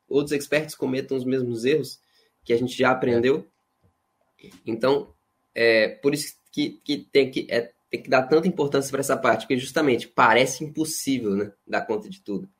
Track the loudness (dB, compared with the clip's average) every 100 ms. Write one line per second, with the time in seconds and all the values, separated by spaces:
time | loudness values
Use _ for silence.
0 | _ -2 0 -4 -2 -2 -2 -6 -4 -4
1 | -4 -4 -2 -2 -2 -2 0 0 -2 -12
2 | _ _ _ _ -2 0 0 0 0 2
3 | 2 2 2 0 -4 _ _ _ _ _
4 | _ _ _ _ -20 -16 -8 -2 0 0
5 | -2 _ _ _ _ 2 4 6 2 0
6 | -2 -2 -6 -14 _ -4 -4 -4 -6 -6
7 | 2 2 2 -2 -2 -2 -4 _ _ -10
8 | 0 0 4 2 2 0 0 0 -2 -4
9 | -2 0 2 0 0 -4 -2 0 2 0
10 | -2 2 4 6 2 -2 -8 -6 -6 -4
11 | -2 -2 0 -2 -2 -8 _ -6 -2 -6
12 | -6 -18 -8 -8 -8